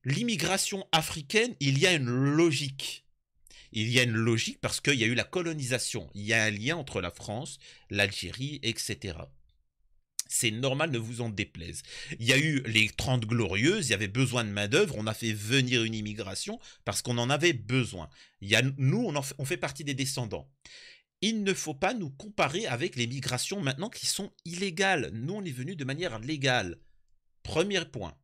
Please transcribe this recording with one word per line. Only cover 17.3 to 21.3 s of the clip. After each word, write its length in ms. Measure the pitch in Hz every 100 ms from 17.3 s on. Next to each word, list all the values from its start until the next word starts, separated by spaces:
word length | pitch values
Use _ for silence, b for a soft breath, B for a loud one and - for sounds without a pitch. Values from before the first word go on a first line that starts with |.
| 143 175
besoin. 560 | 127 101 131 110 92 76 B B B
Il 80 | 98
y 80 | 107
a, 40 |
nous, 440 | 131 139 135 202 240
on, 100 | 147
en 60 |
fait, 140 | 135 -
on 80 | 135
fait 100 | 175
partie 300 | 151 - 143
des 80 |
descendants. 580 | 131 131 - 113 87 - _ B B B B _ _
Il 220 | 208